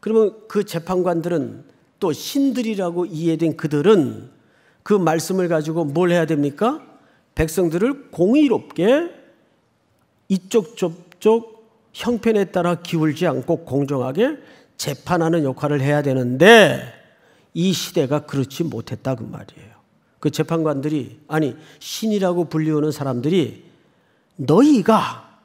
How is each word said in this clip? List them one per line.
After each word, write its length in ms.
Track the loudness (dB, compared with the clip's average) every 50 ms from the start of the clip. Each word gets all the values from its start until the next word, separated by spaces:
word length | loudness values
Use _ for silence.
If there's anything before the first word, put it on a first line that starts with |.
그러면 340 | -4 0 2 2 2 2 0 -6 -20 -6
그 160 | -4 -4 -4
재판관들은 1000 | -2 -6 -10 -6 -4 -2 0 0 0 0 -2 -2 -2 -2 -2 -4 -4 -8 -14 -20 _ _ _ _ _ _ _
또 120 | -4 -4 -4
신들이라고 920 | -4 -6 -6 -2 0 0 0 0 -2 -4 -4 -4 -4 -4 -4 -2 -4 -6
이해된 500 | -4 -6 -4 -2 -2 0 0 0 -2 -2
그들은 720 | -2 -6 -2 -2 2 4 4 6 4 4 0 -2 -10 -16 -20 _ _ _ _ _ _ _ _ _ _ _
그 100 | 0 0
말씀을 560 | 2 2 2 0 0 -2 -2 -2 -2 0 0
가지고 360 | 0 -2 -2 -2 -4 -2 -2
뭘 260 | -2 0 0 2 2
해야 160 | 2 2 2
됩니까? 560 | 0 0 0 0 -2 -2 0 -2 -2 -2 -2 -10 -20 -20 _ _ _ _ _ _ _ _
백성들을 760 | -4 -2 -2 0 0 0 0 0 0 0 0 -2 -4 -10 -20
공의롭게 1000 | -2 0 2 2 4 4 4 4 2 -2 -4 -8 -6 -2 0 2 2 2 0 -4 -10 -16 -20 _ _ _ _ _ _ _ _ _ _ _ _ _ _ _ _ _ _ _ _ _
이쪽 480 | -2 -2 -2 0 0 0 0 0 -6
저쪽 800 | -4 -4 -4 -4 -8 -20 _ -20 _ 2 2 2 2 0 -6 -20 -20 -20 _ _ _ _ _ _
형편에 540 | -8 -4 -4 -4 -2 0 0 2 2 0
따라 300 | 0 -2 -2 0 0 -2
기울지 500 | -2 -4 -4 -2 0 0 0 0 0 -2
않고 380 | -2 -2 -2 -2 -2 -4 -4 -4
공정하게 760 | -4 -2 -2 -2 -2 -2 -4 -4 -4 -2 0 0 0 -2 -6 -12 -20 -20 -20 _ _ _
재판하는 680 | _ -10 -10 -10 -10 -4 -2 0 0 2 2 2 2 0
역할을 360 | 0 -2 -4 -4 -2 -2 0
해야 220 | 0 0 0 0 0
되는데 960 | 0 0 0 0 -2 2 6 8 10 10 10 8 6 4 -2 -8 -12 -18 -20 -20 _ _ _ _ _ _ _ _ _ _
이 180 | -2 0 0 0
시대가 540 | -2 -4 -6 -2 -2 0 0 0 -2 -4
그렇지 380 | -4 -4 -4 -4 -4 -4 -6 -6
못했다 500 | -6 -6 -8 -10 -10 -12 -8 -4 -6 -6
그 80 | -6 -8
말이에요. 540 | -12 -14 -14 -16 -18 -20 -20 -20 -20 -20 _ _ _ _ _ _ _ _ _
그 100 | -6 -6
재판관들이, 880 | -2 -2 -4 -2 -2 -2 -2 -2 -2 -2 -4 -4 -4 -4 -6 -8 -14 -20 _ _
아니, 280 | -2 -2 -2 -2 -4 -8 -18 -20 -20 -20
신이라고 680 | -16 -14 -10 -6 -4 -2 0 0 0 0 0 0 -2
불리우는 440 | -2 -2 -2 0 0 0 0 0 -2
사람들이 720 | -4 -4 -4 -4 -4 -2 -2 0 2 2 0 0 -4 -14 -20 -20 _ _ _ _ _ _ _ _ _ _ _ _ _
너희가 1040 | -10 0 4 6 6 6 6 6 4 4 4 2 2 2 -2 -8 -12 -18 -20 _ _